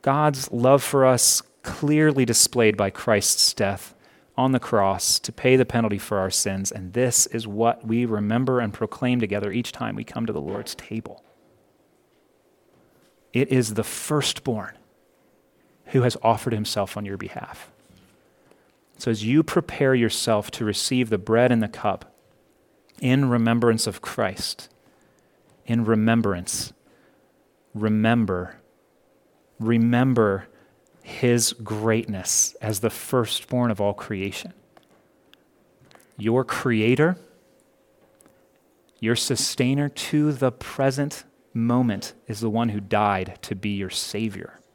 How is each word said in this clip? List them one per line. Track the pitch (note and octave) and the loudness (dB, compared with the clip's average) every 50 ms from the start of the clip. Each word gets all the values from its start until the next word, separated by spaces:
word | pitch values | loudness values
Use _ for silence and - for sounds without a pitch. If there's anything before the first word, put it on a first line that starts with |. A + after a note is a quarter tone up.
God's | - C#3 C3+ D3 D3+ D3+ C#3 C3+ - - | 0 0 2 2 2 2 0 -2 -8 -6
love | - A#2+ A#2+ C3 C#3 C#3 - | -2 2 6 6 6 6 4
for | - - C#3 C3 | 2 2 4 6
us | C3 B2+ A#2+ - - - - - _ _ _ - | 6 6 4 4 2 2 0 -2 _ _ _ -12
clearly | - F#2 - - D3 D3+ D3+ D#3 D#3 C#3+ C3+ B2+ | -10 -8 -4 0 2 4 4 4 4 4 4 2
displayed | A#2 A2+ - - - - B2 A#2 G#2+ G2+ | 2 4 2 2 2 4 4 4 4 4
by | G2+ G2+ G2 | 4 -2 -2
Christ's | - - - - A2 G2 - - - - - - - | -2 -4 0 2 2 2 4 0 2 2 2 2 2
death | - G#2 G2 G2+ - - - - _ _ - _ _ _ _ _ | 0 -2 -2 -2 -6 -10 -18 -20 _ _ -20 _ _ _ _ _
on | - B2+ C3 | 0 0 2
the | C3 A#2+ | 2 0
cross | - - - G#2+ G2 G2 F#2+ F#2+ - - - - | 0 2 2 4 4 2 2 0 0 0 -2 -2
to | - - | -2 -6
pay | - - - B2+ C3 | -10 0 4 6 6
the | C3 B2+ | 6 4
penalty | - - A#2+ A2+ G#2+ G#2 | 2 2 0 0 0 -2
for | F#2+ - - G#2+ | -4 -4 -2 -2
our | G2 F#2 F#2+ | -2 0 0
sins, | - - - G2+ F#2+ F#2+ G2 - | -2 -2 -2 -2 -4 -4 -4 -6
and | - G#2+ F#2 F2+ | -8 -8 -12 -6
this | F#2 A#2+ B2+ B2+ A#2 - - | -2 0 0 2 2 0 0
is | - - A#2 A2+ | 0 -2 -8 -6
what | G#2+ G2+ G#2+ A#2 A#2+ - - - | -6 -2 2 2 2 2 0 -4
we | A2 A2+ A#2+ B2 | -2 0 0 0
remember | A#2 A2 G#2 G#2 G#2 A2 A#2+ C3 C3 C3 B2 | 0 -2 -2 0 0 0 0 2 2 2 0
and | A#2+ G#2 G2+ | 0 -2 -4
proclaim | - A2+ G#2 - - B2+ B2 B2 B2 | -4 -6 -6 -4 -4 0 0 2 0
together | A2+ G2 G2+ G2+ G2 G#2 F#2 | 0 -2 -2 -4 -4 -4 -4
each | A#2+ A#2+ - | -4 -4 -6
time | - - - A2 G2+ | -8 -8 -8 -8 -6
we | G#2+ A2+ | -8 -12
come | - - A#2 A2+ | -10 -8 -6 -6
to | A2+ G#2+ | -4 -4
the | D2+ | -6
Lord's | C#2+ D#2+ G2 G#2+ - - - | -6 -6 -8 -8 -8 -10 -14
table. | - - - G#2+ A2+ - - - - _ _ _ _ _ _ _ _ _ _ _ _ _ _ _ _ _ _ _ _ _ _ _ _ _ _ _ _ _ _ _ _ _ _ _ _ _ _ _ _ _ _ | -14 -12 -10 -10 -10 -10 -12 -18 -20 _ _ _ _ _ _ _ _ _ _ _ _ _ _ _ _ _ _ _ _ _ _ _ _ _ _ _ _ _ _ _ _ _ _ _ _ _ _ _ _ _ _
It | - A#2+ C#3 | 0 0 0
is | C#3 C3+ B2+ A#2+ G#2+ G#2+ | 2 2 2 2 2 -2
the | G#2+ G#2+ | -4 -4
firstborn | - - - - - D3+ D3 C3+ - - - _ C#3 A#2 G#2+ G2+ - - - _ _ _ _ _ _ _ _ _ _ _ _ _ _ _ _ _ _ _ _ _ | -6 -8 -10 -6 -2 -2 0 0 -2 -6 -4 _ -4 -4 -4 -6 -12 -16 -20 _ _ _ _ _ _ _ _ _ _ _ _ _ _ _ _ _ _ _ _ _
who | - - C3+ | -2 0 2
has | B2 B2 - - | 2 2 0 0
offered | - A2+ A2+ G#2+ - B2+ | 0 0 0 2 0 -4
himself | A2+ G#2+ G#2+ - - G#2+ G2 - - | -4 -2 -4 -4 -2 -4 -4 -4 -6
on | G#2 G#2 | -10 -8
your | G2 G2 | -8 -8
behalf. | F#2+ - - - - - - - - - - _ _ _ _ - _ _ _ _ _ _ _ _ _ _ _ _ _ _ _ _ _ _ _ _ | -10 -10 -12 -12 -12 -14 -14 -16 -20 -20 -20 _ _ _ _ -20 _ _ _ _ _ _ _ _ _ _ _ _ _ _ _ _ _ _ _ _
So | _ - A#2+ | _ -2 -2
as | A2+ G#2 G#2+ | -2 0 0
you | A2 C3 D#3 D#3 | 2 2 2 2
prepare | - - - - - - - C#3+ C3 C3 | 4 0 -2 -2 -2 -2 0 2 2 4
yourself | B2 A#2 A2 - - - - A2+ G#2 G#2 - | 4 2 2 0 -2 0 0 0 0 0 -6
to | - - A#2 | -8 -4 -4
receive | G#2+ G2+ - - - C3+ B2+ B2+ A2 | -4 -2 -2 -2 -2 0 0 0 0
the | A2 | -2
bread | F#2+ F#2 - A2 A#2 B2 B2+ B2 | -4 0 2 4 4 6 6 4
and | A2+ A2 | 2 0
the | G2+ | -2
cup | - - - G#2 F#2+ - - - _ _ _ _ _ _ _ _ _ _ _ _ _ _ _ _ _ - | -6 -4 -2 -2 -2 -4 -10 -20 _ _ _ _ _ _ _ _ _ _ _ _ _ _ _ _ _ -4
in | B2 B2+ C3 C#3 C#3 B2+ | 0 2 2 2 4 2
remembrance | B2 A#2+ A2+ A2+ A#2 A#2+ A#2 A#2+ A2+ A2 - | 2 2 2 2 2 4 4 2 2 2 -2
of | A2 G2+ - | -6 -6 -8
Christ, | - - - - A2 F#2 G2+ - - - - - - - _ _ _ _ _ _ _ _ _ _ _ _ _ _ _ _ _ _ _ | -12 -10 -4 -2 -2 -4 -2 -6 -8 -8 -10 -12 -16 -20 _ _ _ _ _ _ _ _ _ _ _ _ _ _ _ _ _ _ _
in | - A#2 A#2 A2+ | -2 -2 0 2
remembrance, | G#2+ A2+ G#2+ G#2+ A2+ A2+ A#2 A2 G2+ F#2+ F2 F2+ - - - - - - _ _ _ _ _ _ _ _ _ _ _ _ _ _ _ _ _ _ _ - | 2 2 4 4 4 4 4 2 0 -2 -2 -6 -8 -8 -8 -8 -10 -14 _ _ _ _ _ _ _ _ _ _ _ _ _ _ _ _ _ _ _ -8
remember, | G#2+ G#2+ G#2+ G#2+ G#2+ G#2+ A2+ A#2 A#2+ A2 F#2+ F#2+ F2+ F2+ F2+ - - _ _ _ _ _ _ _ _ _ _ _ _ _ _ _ _ _ _ _ | -4 0 0 2 2 2 2 2 2 2 0 -2 -4 -4 -8 -12 -20 _ _ _ _ _ _ _ _ _ _ _ _ _ _ _ _ _ _ _
remember | _ A2+ A2+ A#2 A#2 A#2 A#2+ A#2+ A#2+ B2+ C3 B2+ A#2 A2 G2+ G2 G2 - - _ _ _ _ _ _ _ _ _ _ | _ 0 2 4 4 4 4 4 4 4 4 4 4 4 2 2 -2 -6 -12 _ _ _ _ _ _ _ _ _ _
his | _ - - - - A#2+ A#2+ A#2+ A2+ - - | _ -18 -6 0 2 2 4 4 2 -2 -4
greatness | - A2 G2 G#2+ G#2+ A2 A2+ A2 A2+ A2+ - G#2 F#2+ F#2 - - - - - - - | -6 -8 -6 -6 -2 0 0 0 0 0 -4 -8 -6 -4 -2 0 0 0 -2 -4 -6
as | - A2 G#2+ F#2+ | -6 -4 -4 -2
the | - A2 | -2 -4
firstborn | - - - - - B2+ A#2 G#2 - - - _ - B2 B2 A#2 | -4 -4 -6 0 0 0 0 0 -4 -8 -6 _ -2 0 0 0
of | G#2+ F#2+ | 0 0
all | G2+ G2+ G2 | -2 -2 -2
creation. | - - - G#2+ F#2+ F#2+ G2+ F#2+ - - - - _ _ _ _ - _ _ _ _ _ _ _ _ _ _ - _ _ _ _ _ _ _ _ _ _ _ _ - _ _ _ | -4 -8 -8 -6 -6 -6 -6 -8 -10 -14 -14 -18 _ _ _ _ -20 _ _ _ _ _ _ _ _ _ _ -20 _ _ _ _ _ _ _ _ _ _ _ _ -20 _ _ _
Your | - G#2 A2 A#2 C3 B2+ | -4 0 2 2 2 0
creator, | - - - - C3+ A#2 A2 G#2+ A#2 C3 C3 D3+ E3+ F#3 - - - _ _ _ _ _ _ _ _ _ _ _ _ _ _ _ _ _ _ _ _ _ _ _ _ _ _ _ _ _ _ _ _ _ _ | -2 -6 -4 -2 0 2 4 4 4 4 4 4 2 2 -2 -8 -20 _ _ _ _ _ _ _ _ _ _ _ _ _ _ _ _ _ _ _ _ _ _ _ _ _ _ _ _ _ _ _ _ _ _
your | A2 A2 A#2+ | -2 0 0
sustainer | A#2 - - C3 - - - - - C3 B2+ C3+ C#3+ C#3+ | 0 0 -2 -2 -2 -2 -4 -2 0 0 2 2 0 -2
to | C#3+ - - - - - D3+ D3+ D3+ D3 | -4 -4 -8 -8 -2 0 2 2 2 0
the | B2 C3+ B2+ | 0 0 -2
present | A#2+ - - - - - C3+ C3+ C3 C#3 C#3+ D3 - - - _ _ _ _ _ _ | -2 -4 -16 -12 -4 0 0 0 0 0 -4 -6 -6 -12 -18 _ _ _ _ _ _
moment | A#2 A2+ A#2 A#2+ B2+ B2+ A#2 G2+ F#2+ - - - _ _ | -2 0 2 2 2 2 0 -2 -4 -8 -12 -16 _ _
is | - A2 G2+ | -12 -8 -4
the | A2+ A2 | -4 -2
one | G#2+ A2+ A#2 A#2 | -2 0 -2 -2
who | G#2 G#2 | -2 -4
died | G2 G2 A2+ G#2 G#2 G#2 G2 F#2+ F#2+ - - - - | -4 0 0 2 2 2 0 -2 -4 -8 -12 -16 -10
to | - G#2+ | -10 -8
be | F#2+ G2 G#2 | -6 -4 -6
your | G2+ G2 G2 F#2 | -4 -4 -6 -6
Savior. | - - - - - G#2 A2+ A2 G2 F#2 - - - - _ _ _ | -6 -8 -8 -6 -6 -6 -6 -6 -6 -10 -14 -16 -18 -20 _ _ _